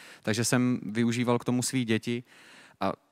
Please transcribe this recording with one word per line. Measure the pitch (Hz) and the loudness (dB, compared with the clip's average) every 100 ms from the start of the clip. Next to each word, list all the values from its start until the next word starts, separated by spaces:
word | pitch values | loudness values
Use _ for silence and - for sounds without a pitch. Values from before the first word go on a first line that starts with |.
| - - | -20 -8
Takže | - 107 117 | -2 0 2
jsem | 127 127 123 | 2 2 0
využíval | - 107 120 120 120 120 | -2 0 0 0 0 0
k | - | 0
tomu | 123 | -2
svý | 120 131 117 | 0 -2 0
děti | 110 - 120 - - - - - _ | 0 0 -6 -6 -20 -20 -20 -20 _
a | 95 - _ | -4 -4 _